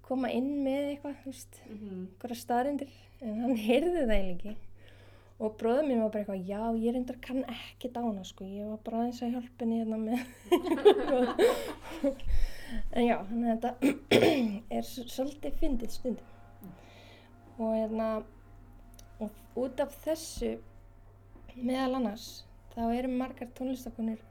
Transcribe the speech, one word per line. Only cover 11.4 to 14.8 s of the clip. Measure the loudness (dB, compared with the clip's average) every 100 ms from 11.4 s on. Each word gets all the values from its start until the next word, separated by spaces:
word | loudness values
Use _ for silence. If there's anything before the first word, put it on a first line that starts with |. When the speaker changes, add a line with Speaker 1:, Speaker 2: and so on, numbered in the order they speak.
| 4 4 -4 -8 -12 -2 0 0 6 8 6 2 -4 -2 0
Speaker 1:
En | 4 4
já, | 2 0
þannig | 0 0
að | 0
þetta | -2 2 2 2 4 6 8
<clears throat> | 6 2 -2 -4
er | -6